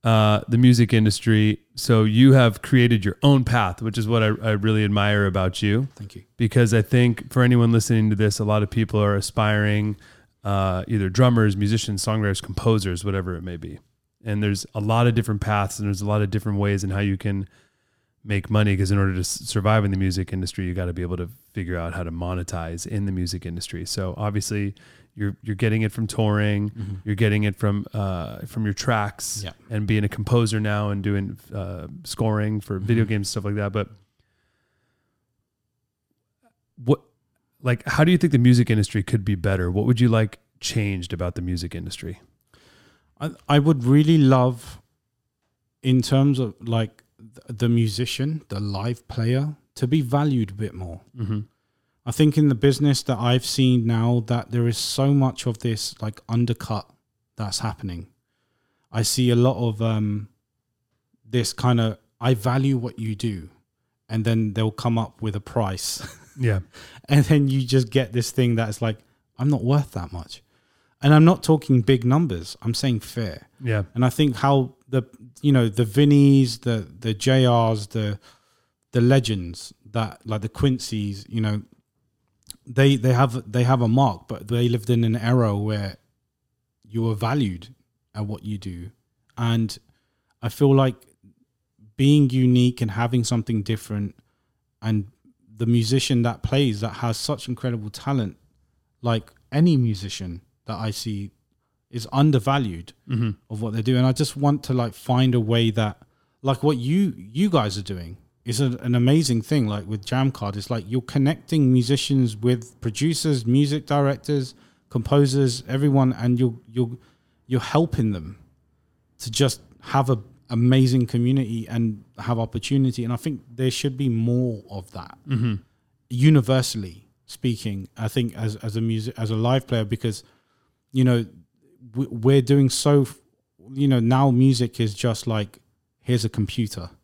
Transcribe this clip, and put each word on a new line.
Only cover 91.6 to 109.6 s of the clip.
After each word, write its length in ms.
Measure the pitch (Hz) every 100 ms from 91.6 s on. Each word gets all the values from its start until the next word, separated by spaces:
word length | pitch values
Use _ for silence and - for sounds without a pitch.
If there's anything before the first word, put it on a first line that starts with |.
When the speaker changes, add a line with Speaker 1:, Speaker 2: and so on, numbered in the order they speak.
| _ _ 107 -
Speaker 2:
being 320 | 135 147 139
unique 520 | 131 127 123 123 123
and 100 | 113
having 320 | 98 120 123
something 400 | 113 120 107 113
different, 520 | 98 110 - 104 101 - _ _ _ _ _ _
and 260 | 113 110 101 _ _ _ _ 110
the 80 | 117
musician 560 | 120 110 135 - 123
that 200 | 117 110
plays 380 | - 135 139 98
that 140 | 110 104
has 200 | 120 110
such 300 | - 107 -
incredible 420 | 120 131 117 104
talent, 480 | - - 139 104 - _ _ _ _ _ _
like, 300 | 120 113 - _ _
any 260 | 139 175 147
musician 640 | 120 98 98 - 92 85 _ _ -
that 100 | 104
I 120 | 110
see 400 | 104 113 101 101 _ _ _ _ _ _
is 180 | 123 110
undervalued 800 | 135 151 135 120 139 113 85 85 _ -
Speaker 1:
Mm-hmm. 220 | 131 117 101 _
Speaker 2:
of 120 | 107
what 120 | 113
they 80 | 113
do. 140 | 113 127
And 80 | 131
I 60 |
just 240 | 127 147 143
want 280 | 143 143 -
to, 80 |
like, 200 | 131 117
find 400 | - - 127 131 123
a 40 |
way 320 | 107 117 113
that, 300 | 110 107 - _ _ _ _
like, 220 | 135 135
what 140 | 147 135
you, 360 | 123 175 196 -
you 340 | 95 123 202
guys 280 | 165 107 98
are 60 |
doing, 340 | 98 92 85 92 _ _ -
is 160 | 113
a, 160 | 135 123
an 120 | 120 123
amazing 460 | 123 151 135 117
thing. 260 | 110 151